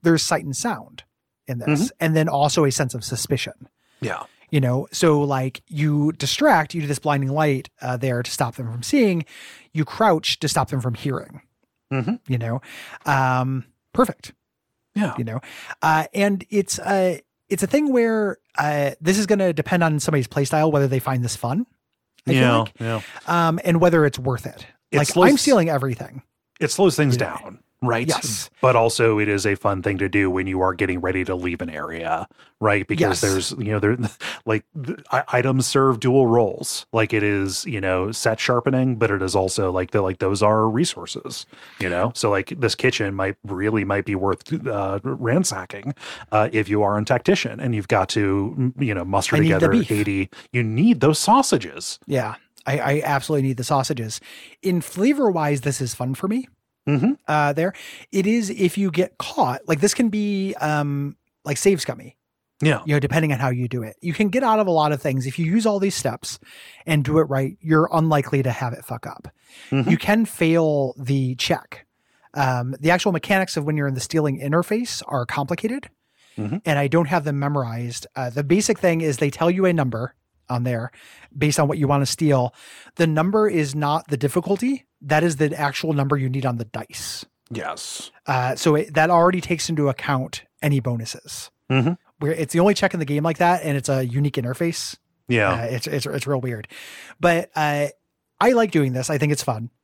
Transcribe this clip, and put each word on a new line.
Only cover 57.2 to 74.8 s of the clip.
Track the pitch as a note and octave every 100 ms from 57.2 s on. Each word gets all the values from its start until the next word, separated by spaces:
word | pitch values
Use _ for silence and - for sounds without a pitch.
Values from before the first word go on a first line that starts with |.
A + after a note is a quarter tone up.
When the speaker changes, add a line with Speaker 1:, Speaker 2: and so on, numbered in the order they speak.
| -
Speaker 1:
Uh, | D3+ D3
there. | D3 E3+ - - - -
It | G3+ F#3+
is | A#3 G3+
if | G#3+ F#3 -
you | G3
get | D#3 F3+ _
caught, | - - D#3+ B2+ -
like, | D#3+
this | G3+
can | - A#3
be, | G#3 G#3 G3+ F#3+ G3+
um, | D3+ D3+ C#3+ C#3+ C#3+ - _ _
like, | - C#3+
save | G3 F#3+
scummy. | - A#2+ - _ _ _ _ _
Speaker 2:
Yeah. | D#3 B2+ D#3
Speaker 1:
You |
know, | D3
depending | C3+ C#3 D#3+
on | C3+
how | C3+
you | B2 B2
do | B2
it. | A2 -
You | F3
can | E3 G#3
get | A3
out | C4 G#3+
of | G3
a |
lot | E3 D3+
of | D3+
things. | D3+ C3+ B2+
If | C3
you | D#3+
use | G3+ A3+
all | G3+
these | G3 -
steps | C3+ A#2 - - - - - - -
and | D#3
do | C3 D3+
it |
right, | C#3+ C3+ C3+ -
you're | D#3 D#3 D#3+
unlikely | E3 D#3+ D3 C3+ C#3
to | B2+
have | A#2 B2+
it | A#2+ -
fuck | A#2 -
up. | - - _ _ - -
Speaker 2:
Mm-hmm. | C3+ B2+
Speaker 1:
You | E3
can | - G#3+
fail | A3+ - E3 E3 D#3+ D3 C3+ B2
the | C3 C#3 B2+ B2+
check. | - E3+ - - _ _ _ _ _
Um, | C#3+ C3+ B2+ B2 C3+
the | D#3
actual | F3 G#3
mechanics | E3+ - G3 F#3 -
of | D3
when | D3+
you're | C#3+
in | C3
the |
stealing | - D#3+ D3+ C3
interface | C#3+ D#3+ F3 G#3+